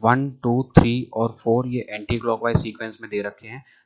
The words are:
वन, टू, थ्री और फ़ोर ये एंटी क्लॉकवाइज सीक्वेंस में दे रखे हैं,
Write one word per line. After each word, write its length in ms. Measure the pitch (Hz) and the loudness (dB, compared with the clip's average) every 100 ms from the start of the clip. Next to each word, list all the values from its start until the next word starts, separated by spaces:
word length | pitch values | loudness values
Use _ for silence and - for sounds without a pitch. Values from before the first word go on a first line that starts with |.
वन, 260 | 113 127 139 131 | 4 4 0 -4
टू, 180 | 123 120 127 - | -2 0 4 6
थ्री 320 | 120 120 123 | 6 4 -2
और 180 | - 113 | -2 -2
फ़ोर 340 | - 120 120 127 | -2 0 0 0
ये 180 | 123 104 | -6 -6
एंटी 280 | 104 104 120 | -8 -6 -4
क्लॉकवाइज 380 | 117 113 117 113 | -2 -2 0 -2
सीक्वेंस 400 | 113 107 113 110 | -2 -8 -12 -12
में 80 | 110 | -8
दे 100 | 104 | -6
रखे 260 | 101 - 110 | -6 -10 -16
हैं, 160 | 120 - _ | -18 -18 _